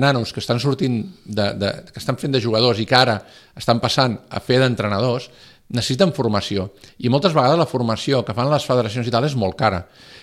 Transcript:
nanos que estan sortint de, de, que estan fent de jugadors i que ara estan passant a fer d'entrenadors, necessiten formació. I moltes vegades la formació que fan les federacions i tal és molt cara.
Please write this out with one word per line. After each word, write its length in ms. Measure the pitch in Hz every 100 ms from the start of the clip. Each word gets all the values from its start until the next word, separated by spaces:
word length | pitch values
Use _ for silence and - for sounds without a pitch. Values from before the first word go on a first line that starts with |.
nanos 320 | 139 135 110
que 80 | -
estan 200 | - 120
sortint 420 | 131 131 135 117 - -
de, 260 | - 104 101 -
de, 100 | 98 - -
que 80 | -
estan 160 | - 131
fent 160 | 147
de 80 | 135
jugadors 400 | 113 110 123 107
i 60 | 113
que 80 | 127
ara 220 | 131 104 - - - -
estan 240 | - 117
passant 360 | 117 - 131 104 -
a 100 | -
fer 180 | - 127
d'entrenadors, 680 | 131 110 104 101 123 120 - - - - _
necessiten 400 | 123 - 131 190
formació. 580 | - 117 104 - 101 92 - - -
I 100 | 123
moltes 240 | 135 180
vegades 240 | 156 127 160
la 80 | 160
formació 540 | - 117 110 - 135
que 100 | 104 110
fan 140 | 131
les 140 | 147
federacions 420 | - 127 110 113 117
i 40 |
tal 120 | 117
és 120 | 143 135
molt 200 | 98 -
cara. 300 | 117 92 - - - -